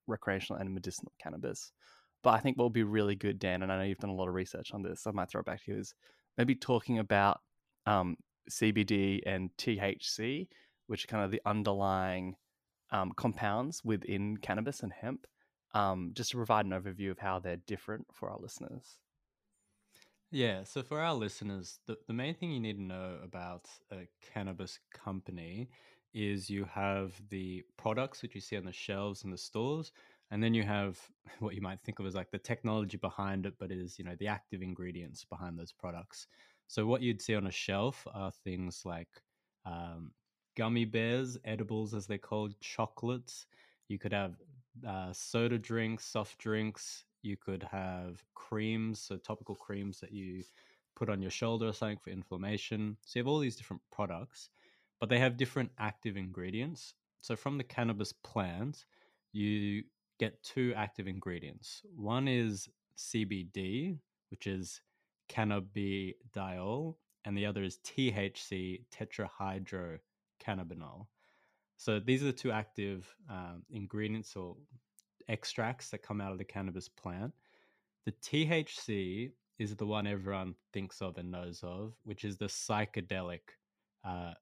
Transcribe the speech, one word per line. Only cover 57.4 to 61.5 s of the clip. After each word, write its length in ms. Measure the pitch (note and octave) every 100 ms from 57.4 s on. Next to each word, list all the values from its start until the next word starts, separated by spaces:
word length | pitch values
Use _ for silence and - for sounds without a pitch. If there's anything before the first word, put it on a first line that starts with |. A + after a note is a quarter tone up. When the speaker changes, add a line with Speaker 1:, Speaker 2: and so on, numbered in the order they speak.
| - C#3+
Speaker 2:
the 120 | B2+ -
cannabis 360 | A#2 G#2 G#2 - -
plant, 560 | - F#2 F2 B2 D3 - _ _ _ _
you 500 | G#2+ G#2 G#2 G2+ G2+ - _ _ -
get 220 | A2 -
two 320 | - - B2 G#2+
active 320 | G#2 - F#2+
ingredients. 760 | F#2+ F#2 F2 D#2+